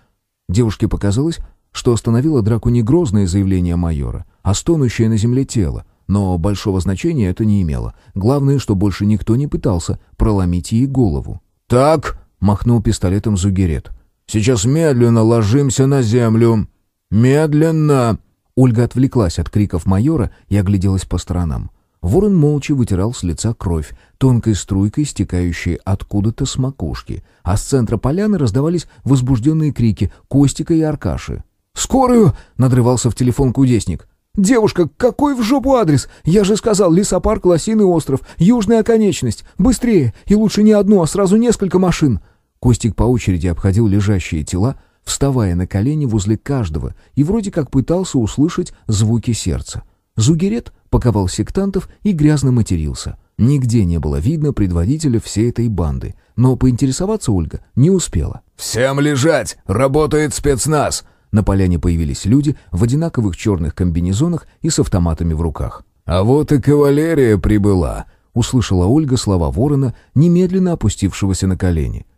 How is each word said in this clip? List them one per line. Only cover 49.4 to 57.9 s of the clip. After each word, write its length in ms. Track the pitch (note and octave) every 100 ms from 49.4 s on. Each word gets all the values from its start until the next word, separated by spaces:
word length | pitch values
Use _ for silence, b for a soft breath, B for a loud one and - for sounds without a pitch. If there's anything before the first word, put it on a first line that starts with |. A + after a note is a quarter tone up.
| - C2 - - - _ _ -
Зугерет 580 | G#2+ E3 G3 A#3 - - _
паковал 380 | A#2+ A#2+ G2+ F2+
сектантов 600 | - G2 F#3+ G3 F#3+ - b
и 80 | G#3
грязно 400 | D#3+ D3+ D3 C3+
матерился. 680 | B2 G#2 F2 D2 B1 - - _ -
Нигде 460 | A#2 C#3+ B2 A#2
не 160 | F2 E2
было 180 | D2 C#2
видно 360 | F2+ E3 C#3+
предводителя 640 | - G2 E2+ F#2 D#3 D#3 A2+
всей 300 | - G#2 A#2
этой 180 | A#2 A#2
банды, 480 | F2+ D#2 B1+ G#1 - _ -
но 180 | C3 B2+
поинтересоваться 760 | C3 A#2+ C3+ B2+ F#3+ A3 -
Ольга 300 | F#2 D2+ - - A2
не 140 |
успела. 520 | D#3